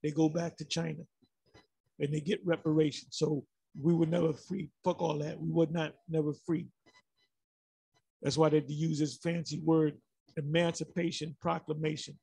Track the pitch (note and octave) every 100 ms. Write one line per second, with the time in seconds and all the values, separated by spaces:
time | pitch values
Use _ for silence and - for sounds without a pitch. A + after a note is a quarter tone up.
0 | D3+ D3 D#3+ E3 E3 - D#3 - E3 D#3
1 | - _ _ _ _ - _ _ _ _
2 | D3 D3+ D3 G#3 F3+ E3 D#3+ D#3 D#3 C3
3 | - - D#3 D3 - _ _ - C#3+ E3
4 | E3 E3+ E3 D3+ - G3 D3+ _ F3+ F3
5 | E3+ D3+ D3 D#3 D#3+ D#3+ D#3+ E3 D#3 -
6 | - D#3+ D3+ D3 - D#3+ - _ _ _
7 | _ _ _ _ _ _ _ _ _ _
8 | _ _ - C#3 D#3 D3+ C#3 D3 D#3+ D3+
9 | D3+ - E3+ E3+ D3+ D3+ D#3+ D#3+ D3+ C#3+
10 | _ _ _ - C#3+ D#3+ E3+ E3 D#3+ -
11 | E3+ - D3+ C#3 F3 E3 - D3+ D#3 D#3
12 | - D3